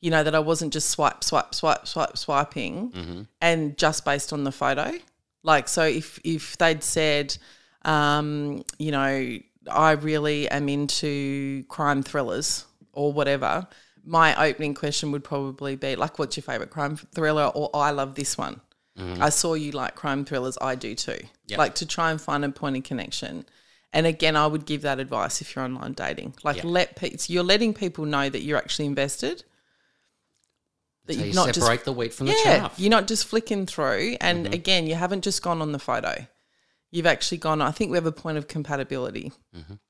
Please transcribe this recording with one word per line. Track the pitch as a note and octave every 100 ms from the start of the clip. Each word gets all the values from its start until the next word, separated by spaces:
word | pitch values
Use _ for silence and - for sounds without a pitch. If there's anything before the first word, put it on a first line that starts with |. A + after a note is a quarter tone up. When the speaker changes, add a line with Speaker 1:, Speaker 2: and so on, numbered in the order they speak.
Speaker 1:
you | E3+
know, | D#3+
that | D#3
I | D#3
wasn't | D3+ D#3+ D#3+
just | D3+ D3+
swipe, | - D3 -
swipe, | - D3+ -
swipe, | - D#3+ - -
swipe, | - D#3 -
swiping | - C#3+ C#3+ - G2+ D#3+ A#3
Speaker 2:
Mm-hmm. | A#3+ E2+ F2 G#2+ _
Speaker 1:
and | E3+ E3 D3+ C#3+
just | D#3+ D#3 -
based | C#3+ -
on | D3+
the | C#3
photo. | C3+ C3+ C#3 D3+ F4 - _ _ _
Like, | D#3+ D#3 B2+
so | -
if, | D#3+ C3+ D#3 -
if | - D#3+ - -
they'd | E3 D#3+
said, | - - D#3 D3 C#3+ - - - _ _
um, | - D#3 D3 D3 D3+ D3 D3 C#3+ - -
you | D#3
know, | C#3+ C3+ C3+ B2+ A2+ - _ -
"I | - D#3
really | D3+ D3+ D3+ D3+ D3 D3
am | C#3+ C#3+
into | C#3+ C#3+ - D3+ C#3+ C#3 C#3 C#3 C#3
crime | B2+ - D3 C#3
thrillers," | C3+ D3 B2 F#2+ D3+ - - _ -
or | - D3
whatever, | D3 C#3 C#3 C3 A2 F#3 - _ _ -
my | E3 D#3+ - D#3
opening | - D#3
question | C#3+ D3+ C#3+ D3+
would | C#3+
probably | C#3 C#3+ C#3 C3+ C#3 C3+
be, | C3+ C3
like, | C#3+ -
"What's | C#3+ -
your |
favourite | C#3+ B2 -
crime | - C#3+ D3+
thriller?" | - - D#3 D3+ D3
or, | - D3+
"I | D3 D3
love | C#3+ C3+
this | C3+ C#3 -
one." | E2 - _ _ _ -
Speaker 2:
Mm-hmm. | F#2 F2+
Speaker 1:
"I | D3
saw | D3+ F3
you | D#3+ D3
like | C#3+ B2+ -
crime | D3+ C#3
thrillers. | C#3 C#3 B2+ B2+
I | C3 B2+
do | A#2
too." | A2 - - - _ _
Speaker 2:
Yep. | G2+
Speaker 1:
Like, | D3
to | - D#3+
try | - E3
and | D#3+
find | D3+ C#3+
a | C#3+
point | C#3 C#3+ C3
of |
connection. | C3+ B2+ F2+ - - - - _ _ _ _
And | - E3
again, | D#3+ D#3+
I | D#3 D3+
would | D3+ D3+
give | D3+
that | C#3+ C3
advice | C3 A2+ F#2+ -
if | -
you're | -
online | C3 B2+ -
dating. | C3 - - - -
Like, | D3+ C#3+
Speaker 2:
Yep. |
Speaker 1:
let | E3+ F3 F3+ -
pe-, | F3+ - -
you're | F3
letting | F3+ G#3 A3+
people | G#3 F#3 - D#3
know | D3 C#3
that | C3+
you're | - D3
actually | - - D3+
invested. | C#3+ C#3 - F4 F4 - _ _ _ _ _ _ _ _ _ _ _ _ _ _ _ -
That |
Speaker 2:
So | D#3+
Speaker 1:
you're | D#3+
Speaker 2:
you |
Speaker 1:
not | F#3 F3+
just | B2
Speaker 2:
separate | A#2+ A#2+
the | -
wheat | B2 A#2
from | - C3+
the |
Speaker 1:
Yeah, | G#4+ A4 D3
Speaker 2:
chaff. | G3+ -
Speaker 1:
you're | G3
not | A3 G3
just | A3 -
flicking | A3+ A3+ G#3 F#3
through. | - C#3+ G2 F3+ A#3+
And | F3+ F3 E3+
Speaker 2:
Mm-hmm. |
Speaker 1:
again, | F3 F3 F#3 D#3+
you | E3
haven't | F3 G3
just | F3+ F#3+
gone | F3 E3
on | D#3
the | C#3+
photo. | - B2 - - B2 _ _ _ _ _ _
You've | E3+ E3
actually | D#3 - E3+
gone, | D#3+ D#3
"I | C#3+
think | D#3 G#3
we | F3
have | E3
a |
point | D#3 E3 D#3
of | D3
compatibility," | D#3+ D3 C#3+ C3+ C3+ B2+ A2+ - - _ F2
Speaker 2:
Mm-hmm. | D#2+ G2+ _